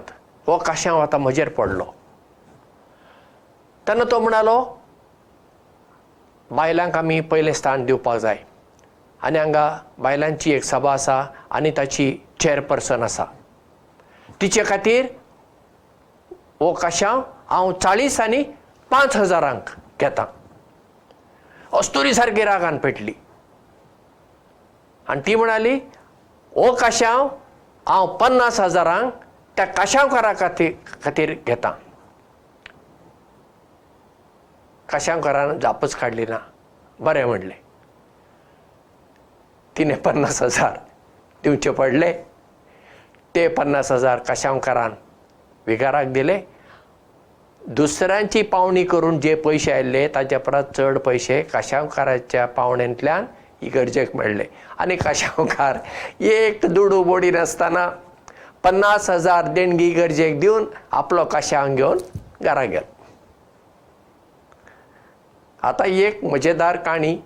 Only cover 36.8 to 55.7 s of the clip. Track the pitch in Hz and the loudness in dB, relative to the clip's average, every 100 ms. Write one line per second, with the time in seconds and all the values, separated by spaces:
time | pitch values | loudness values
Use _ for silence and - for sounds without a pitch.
36.8 | _ - 156 151 123 104 95 - _ _ | _ -4 -2 0 0 -4 -8 -16 _ _
37.8 | _ _ _ _ _ _ _ _ _ _ | _ _ _ _ _ _ _ _ _ _
38.8 | _ _ _ _ _ _ _ _ _ - | _ _ _ _ _ _ _ _ _ -2
39.8 | 156 135 170 147 139 - 127 - 127 - | -2 0 -2 0 -2 0 -2 0 -2 -4
40.8 | - _ _ _ _ _ 151 143 147 131 | -16 _ _ _ _ _ -2 0 0 0
41.8 | 135 135 170 165 - _ _ _ _ _ | 2 2 0 -2 -12 _ _ _ _ _
42.8 | - - _ _ _ 170 165 - 143 143 | -20 -20 _ _ _ 0 2 0 0 0
43.8 | 131 127 127 120 - 127 139 135 131 123 | 0 2 2 0 -2 -2 -2 -2 0 0
44.8 | 113 107 - _ _ _ _ _ 110 113 | -2 -6 -20 _ _ _ _ _ -4 0
45.8 | 135 143 131 131 147 196 - - - - | 0 0 0 0 0 -2 -4 -20 -20 -20
46.8 | _ _ _ _ _ _ _ _ - 127 | _ _ _ _ _ _ _ _ -8 -2
47.8 | 147 - 185 202 208 220 208 190 185 185 | -2 0 0 0 0 0 2 2 2 2
48.8 | 180 175 165 160 151 156 156 151 151 135 | 2 2 2 2 2 2 2 0 2 0
49.8 | 127 135 147 139 135 131 131 139 139 - | 0 0 0 -2 -2 -2 0 -2 -2 -2
50.8 | 135 135 135 123 - 139 160 120 - 139 | 0 0 0 0 0 -2 0 -4 -2 -4
51.8 | 151 147 131 127 123 127 123 127 123 123 | -2 -2 -2 -2 -2 -2 0 0 0 0
52.8 | 120 117 139 175 247 - - _ - 131 | -2 -2 -2 -2 -4 -14 -20 _ -4 -2
53.8 | - 143 123 - 110 104 - - - - | 0 0 -2 -2 -4 -4 -6 -12 -16 -6
54.8 | 180 180 156 143 151 - 160 - 139 | -4 -2 -2 -2 -4 -2 -2 0 -2